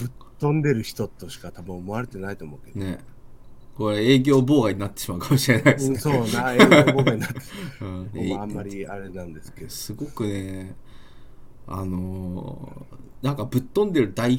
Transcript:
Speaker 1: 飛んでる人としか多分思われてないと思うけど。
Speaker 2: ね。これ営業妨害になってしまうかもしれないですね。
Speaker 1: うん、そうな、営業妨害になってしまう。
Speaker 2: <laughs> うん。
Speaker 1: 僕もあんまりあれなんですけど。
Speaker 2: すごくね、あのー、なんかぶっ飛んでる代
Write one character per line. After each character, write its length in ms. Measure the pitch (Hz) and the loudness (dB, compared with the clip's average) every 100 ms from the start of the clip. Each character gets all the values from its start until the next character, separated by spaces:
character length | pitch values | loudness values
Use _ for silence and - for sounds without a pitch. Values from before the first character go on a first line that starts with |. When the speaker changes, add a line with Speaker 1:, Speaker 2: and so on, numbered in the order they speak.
| 120 - - - | -10 -12 -18 -2
Speaker 1:
飛 140 | 147 | 0
ん 80 | 156 | 2
で 140 | 147 | 2
る 80 | 120 | 2
人 260 | 110 - 104 | 0 -6 -8
と 220 | - 90 | -8 -14
し 80 | - | -14
か 120 | 87 | -14
多 120 | - | -14
分 140 | 90 90 | -12 -10
思 160 | 90 | -6
わ 100 | 110 | -6
れ 40 | 120 | -6
て 120 | 98 | -8
な 120 | 95 | -10
い 60 | 101 | -10
と 80 | |
思 140 | 80 71 | -12 -14
う 40 | - | -12
け 60 | |
ど。 80 | 101 | -8
Speaker 2:
ね。 180 | 95 87 - - - - - - - | -6 -8 -12 -18 -18 -18 -18 -18 -18
こ 160 | - 107 | -4 -2
れ 140 | 104 | 2
営 160 | 113 135 | 6 6
業 200 | 131 135 | 6 6
妨 240 | 127 147 | 6 4
害 100 | 110 | 4
に 60 | 98 | 0
な 80 | 101 | -4
っ 40 | |
て 80 | - | -6
し 100 | - | -6
ま 60 | 90 | -6
う 20 | |
か 120 | - | 2
も 80 | 135 | 2
し 120 | - | 6
れ 120 | 113 | 6
な 80 | 143 | 6
い 40 | |
で 40 | 139 | 4
す 100 | 135 | 2
ね。 60 | |
Speaker 1:
う 20 | 135 | 0
ん、 20 | |
そ 120 | 151 | 2
う 40 | 135 113 | 2 2
な、 240 | 117 127 | 0 2
営 60 | - | 8
業 60 | |
妨 400 | 127 147 143 135 | 10 10 8 6
害 100 | 131 | 4
に 60 | 107 | 2
な 40 | 104 | -2
っ 60 | |
て 80 | - | -6
し 100 | - 208 170 - | -12 -12 -12 -10
ま 60 | 104 | -8
う。 20 | |
Speaker 2:
<laughs> 0 | |
う 120 | 92 | -8
ん。 80 | 92 | -8
Speaker 1:
僕 120 | 101 | -6
も 180 | 92 98 | -4 -4
あ 40 | 104 | -4
ん 60 | |
ま 100 | 104 | -6
り 240 | 101 98 98 | -8 -8 -10
あ 120 | 98 | -10
れ 100 | 98 | -10
な 160 | 92 | -10
ん 80 | 87 | -12
で 100 | 78 | -12
す 80 | - | -14
け 120 | - | -14
ど。 60 | 80 | -14
Speaker 2:
す 240 | - - | -12 -10
ご 100 | 101 | -10
く 220 | 143 - 104 | -10 -4 -4
ね、 500 | 98 95 95 92 - - - - - - - - - - | -4 -6 -8 -10 -14 -16 -18 -18 -18 -18 -18 -18 -16 -10
あ 160 | 92 | -6
の 1040 | 95 90 92 92 92 90 - - - - - - - - | -4 -4 -4 -6 -6 -8 -10 -12 -14 -14 -16 -18 -18 -6
ー、 20 | |
な 80 | 139 | -4
ん 40 | 143 | -2
か 100 | 107 | -2
ぶ 140 | 123 | -2
っ 20 | |
飛 260 | - 196 208 | 0 0 2
ん 60 | |
で 80 | 165 | 4
る 100 | 107 | 2
代 240 | 98 120 | 2 2